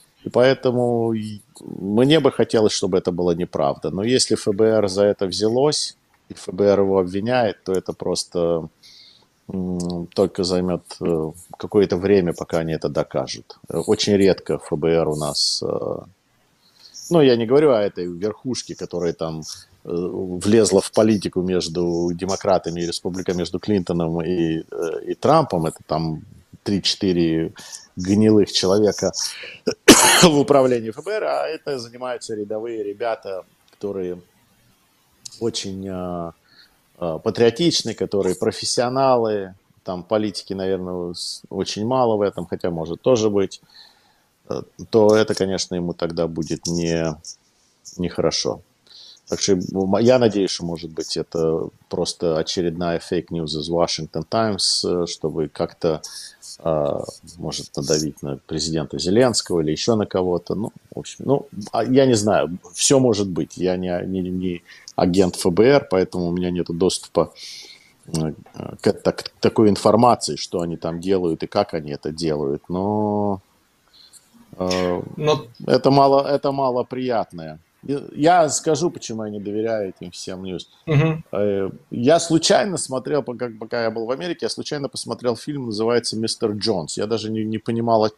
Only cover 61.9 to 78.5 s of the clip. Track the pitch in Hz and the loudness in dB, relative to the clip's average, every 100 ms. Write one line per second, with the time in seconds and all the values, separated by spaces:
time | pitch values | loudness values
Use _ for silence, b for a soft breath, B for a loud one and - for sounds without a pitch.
61.9 | 131 135 113 104 85 76 90 - - - | 4 6 4 4 2 0 -4 -12 -2 2
62.9 | 139 127 104 101 82 - - 90 90 92 | 4 4 2 0 -4 -6 -2 -2 -2 -2
63.9 | 90 95 95 90 92 90 87 B B B | -4 -4 -4 -4 -4 -4 -6 B B B
64.9 | - 92 90 90 - 98 87 120 143 - | 0 2 4 2 2 0 4 6 6 4
65.9 | 92 90 92 87 90 90 87 85 85 92 | 0 0 -2 -2 -2 -2 -2 -4 0 0
66.9 | - - 87 78 B B B B B B | 0 -2 0 0 B B B B B B
67.9 | _ - 82 78 - - - - - 110 | _ -6 -4 -4 -6 -14 -16 -14 -2 0
68.9 | - 90 - - _ 117 - 107 98 110 | 0 0 -2 -6 _ 0 4 4 4 4
69.9 | 107 123 110 - 71 - 92 85 80 85 | 6 6 4 0 -8 -6 -4 -4 -6 -6
70.9 | 85 90 95 87 78 82 104 101 85 73 | -6 0 0 0 -2 -2 -2 -2 -4 -6
71.9 | 71 76 80 82 76 71 73 - 90 98 | -8 -8 -4 -2 -2 -2 -4 -6 -4 -2
72.9 | 107 107 104 104 98 - _ _ _ _ | -2 0 0 -2 -4 -10 _ _ _ _
73.9 | b b b _ _ _ - 92 90 90 | b b b _ _ _ -6 -4 0 0
74.9 | 90 - - 151 143 - - - 131 139 | -2 -6 -2 0 0 -2 -8 2 4 6
75.9 | 139 139 139 139 139 147 139 135 123 117 | 6 6 6 4 0 0 0 0 -2 -4
76.9 | 127 127 113 95 87 80 80 _ _ 127 | -6 -2 -2 -4 -8 -12 -14 _ _ -8
77.9 | 143 - - 151 180 156 | -6 -6 0 4 6 4